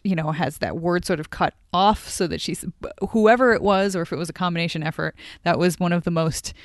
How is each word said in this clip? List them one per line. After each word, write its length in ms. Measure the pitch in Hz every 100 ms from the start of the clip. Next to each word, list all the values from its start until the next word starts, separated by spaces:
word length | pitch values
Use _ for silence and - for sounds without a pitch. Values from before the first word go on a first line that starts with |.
you 140 | 196 170
know, 160 | 156
has 260 | 156 143 -
that 200 | - 135
word 260 | 170 175
sort 160 | - 165
of 100 | 156
cut 240 | - 170 - _
off 360 | 180 196 214 -
so 180 | - 175
that 140 | 160
she's, 240 | - 147 - - - - 196
whoever 420 | 226 214 240 254
it 80 | 202
was, 320 | 196 190 196
or 80 | 185
if 100 | 170
it 40 | 147
was 120 | 165
a 40 |
combination 500 | - 180 170 170 165
effort, 320 | 156 - 156 - - -
that 120 | 170 156
was 200 | 180 160
one 140 | 175
of 100 | 175
the 80 | 170
most, 420 | 165 160 - - -